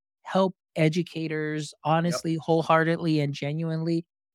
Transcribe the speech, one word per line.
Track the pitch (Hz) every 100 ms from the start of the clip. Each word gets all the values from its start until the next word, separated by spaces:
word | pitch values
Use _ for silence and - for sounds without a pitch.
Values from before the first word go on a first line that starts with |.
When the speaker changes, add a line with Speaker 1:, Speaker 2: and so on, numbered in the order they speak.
| _ _
Speaker 1:
help | - 185 190 - _ -
educators | 156 160 170 165 160 156 151 151 147 - - 160 170
Speaker 2:
Yep. | 160
Speaker 1:
honestly, | 165 160
wholeheartedly, | - 165 160 160 160 165 165 156
and | 143
genuinely, | 143 143 151 165 160 160 165 - _ _